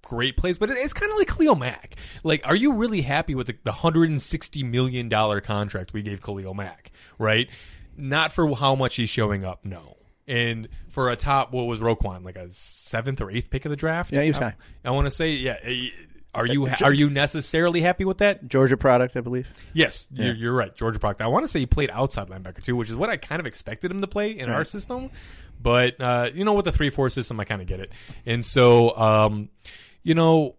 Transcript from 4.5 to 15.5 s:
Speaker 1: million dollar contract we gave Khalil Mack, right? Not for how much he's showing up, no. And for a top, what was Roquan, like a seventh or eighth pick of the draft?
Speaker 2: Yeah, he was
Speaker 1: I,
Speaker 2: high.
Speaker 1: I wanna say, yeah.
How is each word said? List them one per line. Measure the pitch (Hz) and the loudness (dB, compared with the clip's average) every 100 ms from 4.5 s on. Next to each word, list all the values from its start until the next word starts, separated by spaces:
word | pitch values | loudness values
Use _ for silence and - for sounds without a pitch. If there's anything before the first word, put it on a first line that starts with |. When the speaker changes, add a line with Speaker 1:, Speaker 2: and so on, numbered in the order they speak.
| 147 | -8
Speaker 1:
million | 127 120 127 123 120 | -2 0 0 -2 -2
dollar | 107 107 104 | 2 2 0
contract | - 104 101 95 92 | -2 -4 -2 -6 -8
we | 107 | -8
gave | 104 98 | -8 -8
Khalil | - 98 95 | -10 -10 -10
Mack, | 98 95 78 - _ - _ | -10 -12 -14 -20 _ -20 _
right? | 110 110 127 - - - - - | 0 2 0 -8 -20 -20 -20 -14
Not | 135 147 160 | -4 0 0
for | - 156 123 | 0 0 2
how | 139 135 | 2 2
much | 127 - | 0 -2
he's | 113 | -4
showing | - 107 101 | 0 -2 -2
up, | 95 90 98 | -6 -10 -12
no. | 90 73 - _ _ - | -14 -16 -20 _ _ -6
And | 120 120 113 110 - - | -4 -2 -6 -10 -16 -12
for | - 127 | -4 -2
a | 120 | -2
top, | 143 139 120 | 0 0 0
what | 127 | -4
was | 120 113 | -4 -2
Roquan, | 113 113 101 92 | 0 0 -2 -6
like | 92 92 | -14 -16
a | 90 | -16
seventh | 90 - - - 113 123 135 | -16 -18 -18 -8 -6 -4 -6
or | 101 | -4
eighth | 117 - | -6 -4
pick | - 151 | -6 -6
of | |
the | 147 | -4
draft? | 160 165 175 | -4 -4 -2
Speaker 2:
Yeah, | 139 | 0
he | 151 | 2
was | 147 | 0
Speaker 1:
I, | |
Speaker 2:
high. | 117 - - - - | -4 -6 -20 -12 -4
Speaker 1:
I | |
wanna | 135 143 | 0 0
say, | - 160 | -2 -2
yeah. | 147 127 | -2 -4